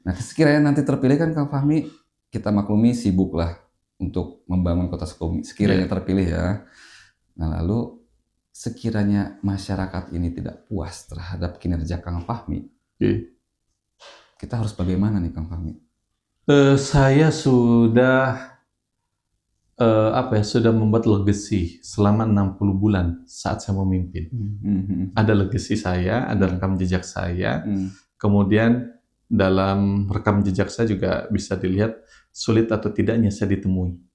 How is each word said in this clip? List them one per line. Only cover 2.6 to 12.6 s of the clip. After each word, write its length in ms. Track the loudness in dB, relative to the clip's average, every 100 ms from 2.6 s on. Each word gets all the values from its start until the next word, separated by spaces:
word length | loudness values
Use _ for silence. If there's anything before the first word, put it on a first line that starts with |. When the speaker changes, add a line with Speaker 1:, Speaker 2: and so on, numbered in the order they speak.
| 2 2 2
Speaker 1:
sibuk 400 | 2 0 0 0
lah 180 | -2 -4 -6 _ _ _ _
untuk 500 | -6 -6 -8 -12 -4
membangun 400 | -2 0 0 -2
Kota 180 | -6
Sukabumi. 380 | -10 -8 -6 -6
Sekiranya 420 | -8 -2 0 2
Speaker 2:
Iya. 80 | 0
Speaker 1:
terpilih 340 | -4 -2 0 0
ya. 180 | -2 -2 -4 -8 _ -20 -20 _ _ _
Nah, 260 | -8 -6 -4
lalu 400 | -2 -4 -6 -12 _ _ _ _ _
sekiranya 880 | -12 -12 -8 -6 -2 0 0 -2 -4
masyarakat 680 | -4 -4 -6 -6 -4 -8 -8
ini 220 | -4 -4
tidak 340 | -4 -10 -12 _
puas 400 | -8 -8 -14 -16
terhadap 500 | -14 -12 -8 -8 -6
kinerja 400 | -4 -4 -4 -6
Kang 220 | -6 -8
Fahmi, 440 | -6 -10 -6 -10